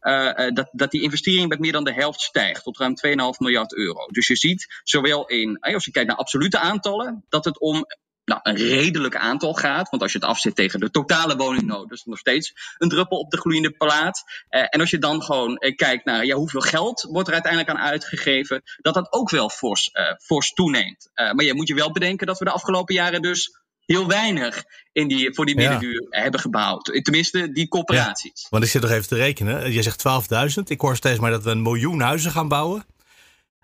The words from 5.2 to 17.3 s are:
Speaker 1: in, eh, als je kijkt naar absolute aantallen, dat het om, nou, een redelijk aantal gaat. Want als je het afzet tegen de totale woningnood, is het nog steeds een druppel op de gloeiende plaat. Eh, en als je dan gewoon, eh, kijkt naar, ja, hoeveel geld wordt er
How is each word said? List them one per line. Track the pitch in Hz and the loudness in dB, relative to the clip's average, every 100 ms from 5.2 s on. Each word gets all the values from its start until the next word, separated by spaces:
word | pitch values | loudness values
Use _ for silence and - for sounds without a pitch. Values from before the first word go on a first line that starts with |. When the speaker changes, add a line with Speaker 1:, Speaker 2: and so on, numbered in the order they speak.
| - | 0
Speaker 1:
in, | 120 110 101 | -2 -2 -4
eh, | - | -4
als | 202 | -4
je | - | -2
kijkt | 135 117 | -2 0
naar | 120 | -2
absolute | 127 135 185 214 | -2 0 2 2
aantallen, | 170 208 202 202 247 220 - | 2 0 -2 -2 -4 -8 -2
dat | 151 | 0
het | 165 - | 0 -2
om, | 156 151 - - _ _ | 0 0 -4 -12 _ _
nou, | - 110 | -4 -2
een | 107 104 | 0 0
redelijk | 117 135 165 156 131 - | 2 4 2 2 -2 -2
aantal | 113 143 156 | -2 0 -2
gaat. | 151 143 139 190 | 0 0 0 -2
Want | 127 | -2
als | 98 | -2
je | 101 | -2
het | - | 0
afzet | 113 110 | 0 0
tegen | - 95 101 | 2 0 0
de | 107 | 0
totale | 156 139 165 165 131 | 0 2 0 2 0
woningnood, | 131 127 110 104 107 | 0 0 -2 -4 -10
is | 117 | -16
het | 120 | -12
nog | 107 | -4
steeds | - 143 - - - - | 0 0 0 -12 -14 0
een | 170 | 2
druppel | 156 185 180 | 2 0 -2
op | 156 | -2
de | 160 | -2
gloeiende | 170 160 156 | 2 2 0
plaat. | - 151 151 170 - - - - | 2 2 4 2 -2 -12 -18 -2
Eh, | 131 - | 0 2
en | 151 | 2
als | 170 | 2
je | 175 | 2
dan | 147 156 | 2 0
gewoon, | 151 135 120 123 | 0 0 0 0
eh, | 135 135 | -2 0
kijkt | 143 127 | 0 2
naar, | - 113 | 0 0
ja, | 127 135 | 2 0
hoeveel | 156 139 | 0 -2
geld | - 160 214 233 156 | 0 0 0 -4 -4
wordt | 165 | -2
er | 185 | 0